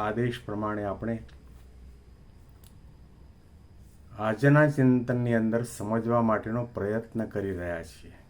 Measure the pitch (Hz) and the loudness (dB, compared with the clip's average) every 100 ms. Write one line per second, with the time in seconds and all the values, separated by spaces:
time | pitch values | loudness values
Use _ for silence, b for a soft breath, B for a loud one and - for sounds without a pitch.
0 | 107 110 123 120 - 104 107 104 101 95 | -4 -2 -2 -4 -8 -6 -4 -4 -4 -4
1 | 110 113 - - - - - - - - | -6 -6 -8 -20 -20 -20 -20 -20 -20 -20
2 | - - - - - - - - - - | -20 -20 -20 -20 -20 -20 -20 -20 -20 -20
3 | - - - - - - - - - - | -20 -20 -20 -20 -20 -20 -20 -20 -20 -20
4 | - 104 110 107 139 147 151 143 127 127 | -16 -4 -2 2 6 6 6 4 4 4
5 | 120 123 120 113 110 117 120 - 104 113 | 2 -2 2 2 2 0 -2 -8 -4 -2
6 | 113 120 113 104 110 120 120 - 101 113 | 2 2 2 0 -2 -4 -4 -4 -2 -2
7 | 113 113 110 104 98 87 87 82 82 - | -4 -6 -4 -4 -4 -4 -6 -8 -10 -18
8 | 87 - | -20 -20